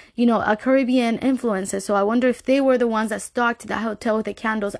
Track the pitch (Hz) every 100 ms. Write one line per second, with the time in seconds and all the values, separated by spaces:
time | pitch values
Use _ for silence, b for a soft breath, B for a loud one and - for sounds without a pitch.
0 | B B 240 220 - 214 254 269 247 254
1 | 233 220 254 254 233 190 196 196 190 202
2 | 202 240 254 240 - 269 269 247 240 220
3 | 220 208 - 247 240 233 208 214 226 208
4 | 233 214 214 202 220 220 202